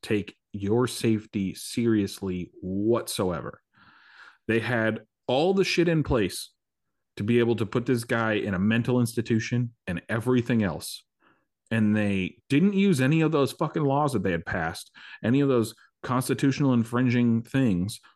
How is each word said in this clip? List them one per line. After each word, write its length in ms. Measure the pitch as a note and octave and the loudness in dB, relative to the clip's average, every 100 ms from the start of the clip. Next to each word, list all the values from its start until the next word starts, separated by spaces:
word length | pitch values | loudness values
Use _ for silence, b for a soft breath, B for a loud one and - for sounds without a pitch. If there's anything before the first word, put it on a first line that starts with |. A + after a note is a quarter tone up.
take 340 | - G#2 - - _ | -4 -4 -4 -14 _
your 340 | G2 G2 A#2 B2 | -8 -2 0 0
safety 680 | - A#2 G#2+ A2 G#2 F#2 | -2 0 0 -2 -4 -4
seriously 960 | - - B2 A#2 G#2+ G2 - F#2+ F2+ E2+ - | -6 -8 -2 0 2 0 -4 -6 -6 -8 -10
whatsoever. 1040 | F#2 G2 G#2+ A#2 - - F#2 D#2 - - _ b b b b b b b - | -6 -2 0 0 -2 -4 -2 -4 -8 -14 _ b b b b b b b -2
They 140 | A2+ | 0
had 400 | A2+ A#2+ A2 A2+ - _ - | 0 0 0 -2 -10 _ -2
all 280 | C3 F3+ | 2 2
the 100 | G3 | 2
shit 240 | F3 - E3+ | 2 2 2
in 140 | D#3+ | 2
place 480 | - B2+ F2+ - - _ _ _ _ _ _ - | 2 2 0 -4 -12 _ _ _ _ _ _ -6
to 80 | |
be 140 | G#2 A#2+ | 2 4
able 180 | A#2 A2 | 4 0
to 100 | G#2 | -2
put 200 | B2 A#2 | -2 0
this 180 | B2 | -2
guy 300 | A#2 A#2 A2+ | 0 0 0
in 200 | G#2+ G#2 | 0 0
a 40 | F#2 | 0
mental 420 | G#2+ A#2 A#2 B2 | 2 2 2 0
institution 720 | A#2 A#2 A2+ A2+ - B2 A#2+ - - | 0 -2 0 -2 0 -2 -4 -8 -8
and 160 | E2 - | -8 -4
everything 540 | A2 B2+ B2+ A#2 A2+ | -4 0 0 2 0
else. 420 | F#2+ D2+ - - _ _ _ _ _ _ _ | 0 -4 -10 -16 _ _ _ _ _ _ _
And 260 | A2+ G#2+ G#2+ | 0 2 2
they 400 | G#2 F#2+ F2+ - - | 0 0 -4 -8 -2
didn't 240 | C#3 G3 | 2 2
use 260 | G3 G3 C3 | 4 2 4
any 220 | C3 D#3+ | 2 2
of 100 | D#3+ | 2
those 200 | D3+ C3 | 2 0
fucking 320 | - D3+ E3 | -2 -4 0
laws 280 | C#3 C#3 D3 | 0 0 0
that 100 | G#2+ | 0
they 100 | F#2+ | -2
had 120 | E2 | -2
passed, 460 | - F#2 E2 - - B B B | -4 -4 -4 -8 -16 B B B
any 180 | A2+ C#3 | 0 2
of 80 | C#3 | 2
those 260 | B2 A2 - b _ | 2 0 -6 b _
constitutional 720 | - B2+ C3 B2+ C#3 C3+ C#3 | -4 -2 -2 0 0 2 2
infringing 680 | A#2+ A2+ A#2+ B2+ B2 A#2+ A2+ | 2 0 0 2 2 2 0
things. 580 | A2+ C3+ B2 F2 G2 - b | 0 0 2 0 -2 -8 b